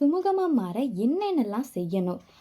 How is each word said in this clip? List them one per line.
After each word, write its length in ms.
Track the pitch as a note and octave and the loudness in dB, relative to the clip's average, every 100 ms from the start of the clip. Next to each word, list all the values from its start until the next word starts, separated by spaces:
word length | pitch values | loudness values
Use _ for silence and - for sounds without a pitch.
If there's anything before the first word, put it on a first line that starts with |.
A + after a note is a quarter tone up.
சுமூகமா 520 | C#4+ F4+ F#4+ F#4+ F4+ | 2 2 2 2 2
மாற 280 | C4 F3+ G3 | 0 0 -2
என்னென்னலாம் 920 | C4+ F#3 A#3 F4 G4+ E4+ G#3 G#3+ - | -2 0 0 0 0 0 0 -2 -4
செய்யணும் 440 | F3+ F3 F#3+ F3+ F3+ - - | -6 -2 0 -2 -4 -10 -20